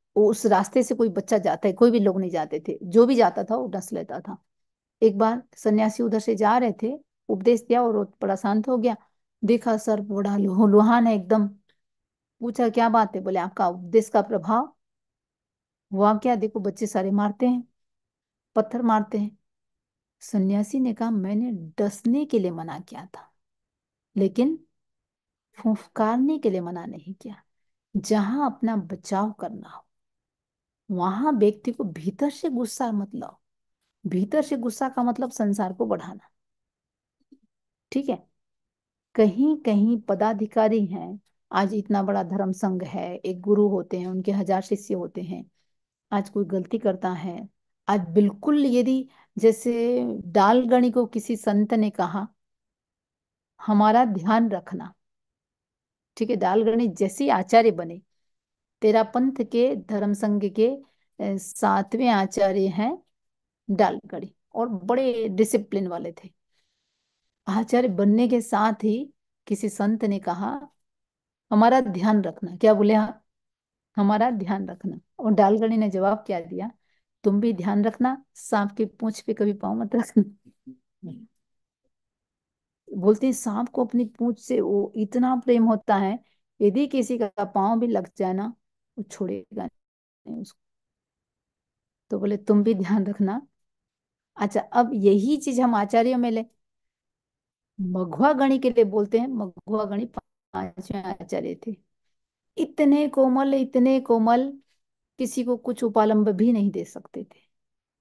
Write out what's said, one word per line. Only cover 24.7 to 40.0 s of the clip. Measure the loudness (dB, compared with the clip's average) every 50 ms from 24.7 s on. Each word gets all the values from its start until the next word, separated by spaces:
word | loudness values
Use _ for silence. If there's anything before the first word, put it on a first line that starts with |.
| _ _ _ _ _ _ _ _ _ _ _ _ _ _ _ _ _
फुफकारने | -4 -2 -2 -2 -2 -6 -8 -4 -2 -2 0 0 0 0 0 0 -2
के | -2 -2
लिए | -2 -2
मना | -4 -6 -10 -10 -12
नहीं | -12 -14 -16 -16 -18 -18
किया।" | -16 -18 -18 -18 -20 _ _ _ _ _ _ _ _ _ _ -6
जहां | -6 -2 0 0 0 0 0 -2 -2 -2 -4
अपना | -2 -4 -4 -2 -2
बचाव | -4 -6 -8 -12 -14 -8 -4 -4 -2 -2 -4
करना | -6 -8 -12 -12 -12 -14 -16 -20
हो, | -20 -20 -20 _ _ _ _ _ _ _ _ _ _ _ _ _ _ _ _ _ _ _ _ -8
वहां | -4 -2 -2 -2 -2 0 0 0 2
व्यक्ति | 4 2 2 2 0 -6 -8
को | -6 -6 -8
भीतर | -8 -8 -8 -8 -8 -4 -2 -2 -4
से | -2 -4 -6 -4
गुस्सा | -4 -4 -4 -6 -6 -6 -4 -4
मत | -4 -4 -6 -8 -10
लाओ। | -14 -14 -14 -18 _ _ _ _ _ _ _ _ _ _ _ _ _ -8
भीतर | -4 -2 -2 -2 0 0 0
से | 0 0 -4
गुस्सा | -4 -4 -6 -4 -4 -4 -4
का | -2 -2 -2
मतलब | -2 -2 -4 -6 -6
संसार | -4 -2 -2 0 0 -2 -2 -4 -4
को | -4 -4
बढ़ाना, | -2 -2 -4 -6 -10 -16 -18 -20 _ _ _ _ _ _ _ _ _ _ _ _ _ _ _ _ _ _ _ _ _ -20 _ _ _ _ _ _ _ _ _ _ _
ठीक | -6 -4 -4 -4
है। | -6 -8 -10 _ _ _ _ _ _ _ _ _ _ _ _ _ _ _ _ _ 2
कहीं | 2 2 4 4 2 2 2 0
कहीं | 0 0 0 2 4 4 2 2 0